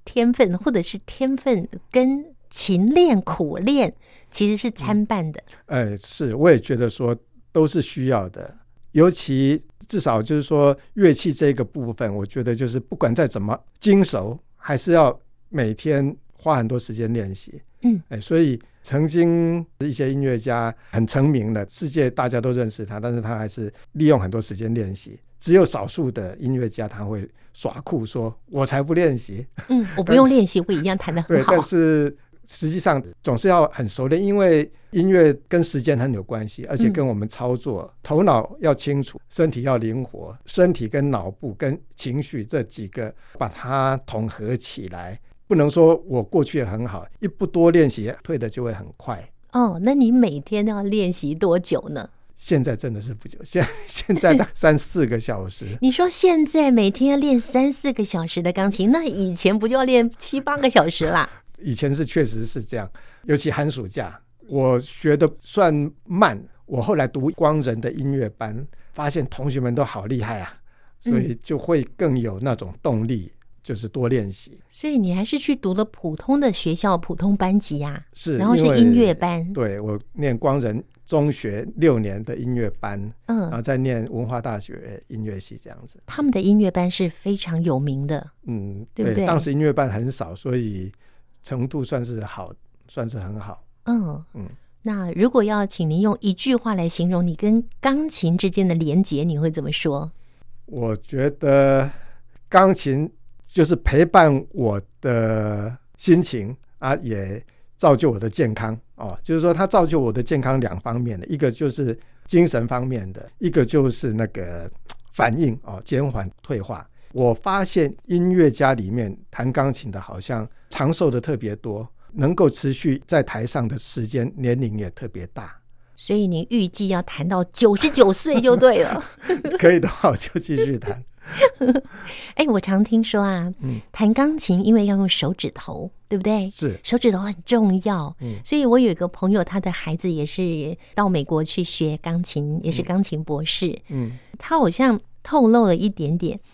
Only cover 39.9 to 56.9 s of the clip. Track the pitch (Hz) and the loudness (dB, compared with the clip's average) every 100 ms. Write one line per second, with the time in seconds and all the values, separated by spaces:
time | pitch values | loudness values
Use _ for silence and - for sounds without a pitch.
39.9 | 120 127 92 82 113 - - 180 117 113 | -4 -8 -12 -16 -18 -4 2 4 2 -2
40.9 | 143 143 120 90 98 131 98 139 113 - | -2 0 -2 -4 -10 -10 -6 -4 -4 -10
41.9 | - 131 131 143 123 107 151 117 - 98 | -12 -6 -6 -6 -8 -6 -4 -6 -10 -12
42.9 | 127 110 - - - 113 - 127 135 135 | -8 -10 -10 -14 -8 -8 -8 -4 0 0
43.9 | 131 - 110 110 - 107 127 - - 90 | -2 -6 -6 -6 -6 -6 -6 -6 -12 -12
44.9 | 87 90 98 - - - 180 147 156 165 | -12 -12 -14 -18 -10 0 2 4 6 6
45.9 | 165 - 127 101 180 - 151 113 107 120 | 6 0 -4 0 0 0 -2 -4 -4 -6
46.9 | 98 - - 196 - 196 175 170 170 147 | -8 -14 -8 -8 -4 -2 4 6 6 4
47.9 | 117 107 - - 151 117 127 120 101 85 | 2 -6 -8 -6 -6 -6 -6 -8 -8 -14
48.9 | - - 101 - - - 247 240 165 208 | -16 -12 -12 -14 -20 -4 0 0 2 2
49.9 | 285 233 247 226 143 - 208 208 202 202 | 4 6 6 4 0 -4 -2 -2 -2 -2
50.9 | 208 180 175 143 160 190 175 175 147 156 | 0 0 -2 -4 0 2 2 0 -4 -4
51.9 | 143 101 - - - - 143 127 113 135 | -10 -12 -18 -20 -10 0 0 0 -2 -6
52.9 | 104 113 110 - - - 180 - - - | -8 -10 -12 -14 -18 -4 -2 -2 -4 -10
53.9 | - - 180 175 139 - - 160 151 - | -6 -2 2 6 6 2 2 4 4 2
54.9 | 185 127 113 120 104 95 - 95 107 254 | 0 0 0 -4 -6 -8 -10 -10 0 0
55.9 | 254 359 - 370 330 294 320 285 240 202 | 2 0 4 4 4 2 4 4 4 4